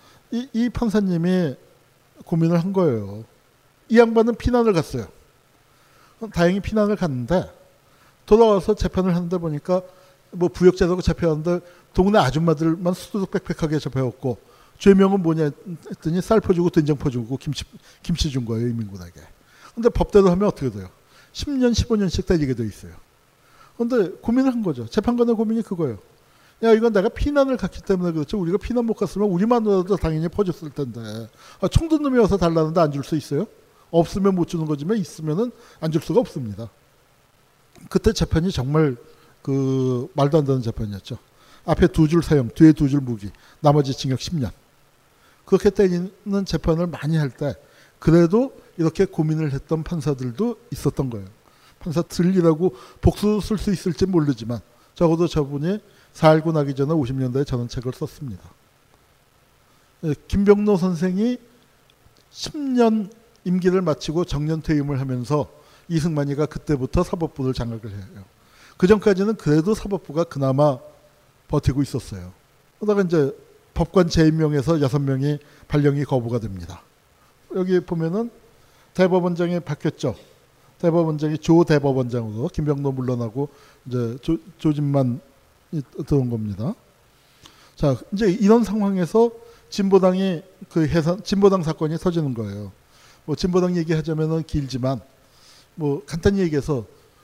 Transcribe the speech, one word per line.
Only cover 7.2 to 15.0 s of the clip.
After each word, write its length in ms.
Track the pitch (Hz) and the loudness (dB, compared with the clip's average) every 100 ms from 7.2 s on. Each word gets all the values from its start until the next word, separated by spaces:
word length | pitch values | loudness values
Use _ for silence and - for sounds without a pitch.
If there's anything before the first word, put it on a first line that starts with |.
| 120 175 - - _ _ _ _ _ _ - | -2 -2 -2 -12 _ _ _ _ _ _ 4
돌아와서 500 | 214 220 202 190 214 | 6 6 4 0 -2
재판을 400 | 185 185 185 175 | -2 0 0 0
하는데 220 | 175 180 | -2 -4
보니까 440 | 165 147 - 180 180 - _ _ _ | -4 -6 -2 -2 -4 -20 _ _ _
뭐, 160 | 185 175 | -2 -2
부역자라고 540 | - 180 180 180 180 | 4 6 6 2 0
잡혀왔는데 580 | 170 165 170 151 160 175 - - _ | -2 0 0 0 -2 -4 -6 -20 _
동네 260 | - 185 208 | 0 4 4
아줌마들만 760 | 127 156 165 151 160 170 180 | 4 2 0 2 0 0 -2
수두룩 380 | 185 - 208 190 | -4 -6 -6 -4
빽빽하게 480 | 202 - 170 156 151 | -6 -6 -6 -2 -2
잡혀왔고 580 | 139 127 127 - 131 117 _ - _ - | -4 -4 -4 -4 -6 -8 _ -20 _ 2
죄명은 440 | 202 196 | 6 8